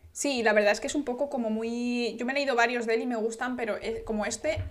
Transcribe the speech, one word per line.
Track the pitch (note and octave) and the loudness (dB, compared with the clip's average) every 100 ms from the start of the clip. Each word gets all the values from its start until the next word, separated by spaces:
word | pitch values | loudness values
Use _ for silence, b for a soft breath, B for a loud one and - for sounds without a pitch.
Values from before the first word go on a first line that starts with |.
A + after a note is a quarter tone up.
| - | -12
Sí, | - C#4+ C4 | -4 -2 2
la | A3 | 4
verdad | G#3+ G#3 | 6 4
es | G#3+ | 2
que | C#4 | 0
es | D4+ | -4
un | |
poco | C4+ B3 C#4+ | -4 -2 -2
como | C4+ A3+ | -2 -2
muy, | A3 A3+ A#3+ A#3+ A#3+ A#3+ G#3+ | -2 -2 -2 -2 0 -2 -2
yo | B3 | -2
me | |
he | C#4 | 0
leído | C#4 A#3+ | 2 4
varios | A#3 B3 A3+ | 4 4 0
de | A3+ | 0
él | |
y | C4 | 0
me | A#3 | 0
gustan, | A3 A3 B3+ B3 | -2 -2 -4 -4
pero, | A3 G3+ | -4 -4
eh, | A#3 A3+ - | -4 -6 -4
como | G#3+ G#3 | -2 -2
este, | A3+ D4+ E4 - | -2 -2 -2 -4